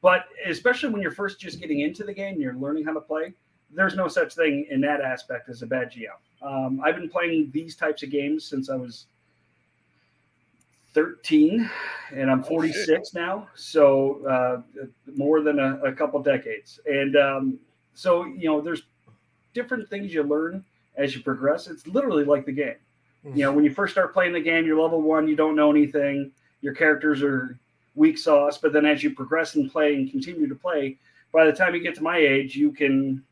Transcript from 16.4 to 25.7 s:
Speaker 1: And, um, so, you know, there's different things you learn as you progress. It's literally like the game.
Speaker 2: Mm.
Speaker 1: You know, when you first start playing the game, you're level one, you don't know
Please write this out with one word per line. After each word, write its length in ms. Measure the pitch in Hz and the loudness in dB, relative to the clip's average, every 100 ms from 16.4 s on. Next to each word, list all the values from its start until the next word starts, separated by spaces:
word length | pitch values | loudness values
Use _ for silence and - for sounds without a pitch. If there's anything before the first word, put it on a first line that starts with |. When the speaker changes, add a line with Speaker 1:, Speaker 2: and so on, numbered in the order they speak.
| 113 107 - - - | -2 -12 -12 -14 -4
Speaker 1:
And, 280 | 139 139 135 | -2 2 2
um, 420 | 139 135 135 131 _ _ _ | 2 2 -2 -4 _ _ _
so, 300 | - 185 175 | -6 0 2
you 220 | 170 143 165 | 0 -6 0
know, 120 | 151 | 0
there's 220 | 151 165 _ _ _ _ _ _ _ | -2 -8 _ _ _ _ _ _ _
different 360 | 233 240 247 208 | -8 -6 -6 -6
things 220 | 202 202 | -8 -6
you 80 | 165 | -2
learn 420 | 143 147 160 185 - _ _ - | 0 0 -2 -6 -14 _ _ -4
as 180 | 143 | -4
you 80 | 131 | -4
progress. 460 | 135 131 139 160 - | -6 -2 0 -2 -4
It's 180 | 156 - | -16 -4
literally 380 | 202 277 165 | -2 0 0
like 220 | 143 143 135 | 2 2 0
the 60 | |
game. 220 | 135 135 113 _ _ _ _ 147 | -4 -6 -6 _ _ _ _ -8
Speaker 2:
Mm. 100 | 135 | -2
Speaker 1:
You 60 | |
know, 80 | 139 | 2
when 120 | 143 | 4
you 80 | 147 | 2
first 200 | 135 196 | 2 -2
start 220 | - 175 | 0 0
playing 180 | 185 180 | 2 0
the 80 | 175 | 0
game, 240 | 156 165 160 | 0 0 2
you're 140 | 156 | 2
level 220 | 160 165 | 2 2
one, 260 | 156 156 156 | 2 2 2
you 80 | 151 | 2
don't 180 | 156 | 2
know 160 | 151 151 | 4 4